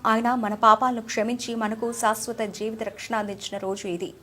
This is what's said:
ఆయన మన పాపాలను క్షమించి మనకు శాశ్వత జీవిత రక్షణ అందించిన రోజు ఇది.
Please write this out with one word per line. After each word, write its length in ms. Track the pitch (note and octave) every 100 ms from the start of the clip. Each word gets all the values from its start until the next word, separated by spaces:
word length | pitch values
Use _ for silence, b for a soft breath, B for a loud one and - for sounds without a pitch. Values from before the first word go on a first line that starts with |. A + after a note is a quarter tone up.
| A3+
ఆయన 280 | A3+ A#3
మన 200 | B3+ G#3+
పాపాలను 480 | G#3 A3 A3 B3+ A#3+
క్షమించి 520 | A3 - A3 A#3+ A#3+
మనకు 380 | A#3 G#3+ A3 A#3
శాశ్వత 480 | A#3 A3 A3 - A3+
జీవిత 420 | G#3+ - A3 A3
రక్షణ 340 | G#3 G#3 - A3+
అందించిన 420 | G#3 G3 - G3+
రోజు 280 | F#3+ G3 G3
ఇది. 260 | F3 F#3 -